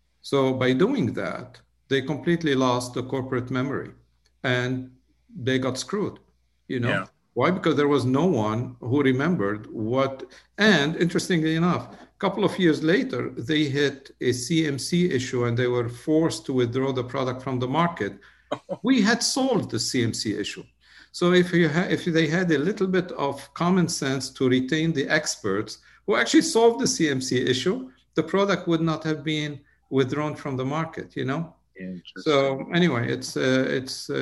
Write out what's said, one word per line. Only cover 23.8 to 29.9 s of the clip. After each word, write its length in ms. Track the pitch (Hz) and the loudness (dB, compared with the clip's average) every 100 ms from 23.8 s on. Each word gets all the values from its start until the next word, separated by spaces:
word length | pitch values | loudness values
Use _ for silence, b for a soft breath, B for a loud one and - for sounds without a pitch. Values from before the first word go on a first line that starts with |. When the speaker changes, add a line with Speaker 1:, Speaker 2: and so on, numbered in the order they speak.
| 165 | 2
Speaker 1:
sense 400 | - 139 135 - - | 0 -2 -2 -4 0
to 100 | 131 | 2
retain 460 | 127 127 160 165 | 2 2 0 0
the 140 | 135 135 | 0 0
experts 680 | 156 - - 104 98 107 - b b b | 0 -2 -4 -2 -2 -4 -12 b b b
who 100 | 226 | 0
actually 280 | - 320 | 4 4
solved 360 | - 226 233 254 | 4 4 4 4
the 80 | 240 | 0
C 220 | - 151 | 2 0
M 100 | 131 | 0
C 100 | - 127 131 | 0 0 2
issue, 380 | 123 180 254 - B B | 0 0 -2 -6 B B
the 100 | - | -4
product 420 | 156 190 202 180 180 | 0 2 2 0 0
would 120 | 165 | 0
not 220 | 165 156 | 0 -2
have 220 | 160 151 151 | -2 -4 -2
been 340 | 151 151 139 b b | -4 -4 -8 b b
withdrawn 460 | - | -2